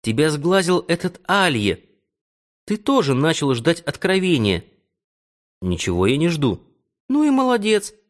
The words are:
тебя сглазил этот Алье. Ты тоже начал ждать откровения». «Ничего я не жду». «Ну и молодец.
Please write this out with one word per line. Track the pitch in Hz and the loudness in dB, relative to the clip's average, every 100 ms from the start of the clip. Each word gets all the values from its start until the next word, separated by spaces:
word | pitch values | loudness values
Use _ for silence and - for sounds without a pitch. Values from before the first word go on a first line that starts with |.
тебя | 113 113 156 | -2 0 0
сглазил | 151 160 190 175 180 - | 0 0 0 2 0 0
этот | 170 180 - - | -4 -4 -8 -2
Алье. | 202 180 123 104 80 _ _ _ _ _ _ _ _ - | 0 2 2 0 -2 _ _ _ _ _ _ _ _ -8
Ты | 214 | -4
тоже | - 277 143 | 0 0 2
начал | 127 156 160 143 | 0 0 0 -2
ждать | 120 117 170 | 0 0 -2
откровения». | - - 185 190 185 151 104 87 - _ _ _ _ _ _ _ _ _ | -6 -6 -2 0 2 2 2 0 -4 _ _ _ _ _ _ _ _ _
«Ничего | 90 87 - 87 98 | -6 -4 -2 0 0
я | 139 | 2
не | 170 | -2
жду». | 160 135 90 _ _ _ _ - | 0 -2 -4 _ _ _ _ -4
«Ну | 277 302 | 0 2
и | |
молодец. | 262 254 240 208 214 202 _ _ | 2 2 0 2 0 -2 _ _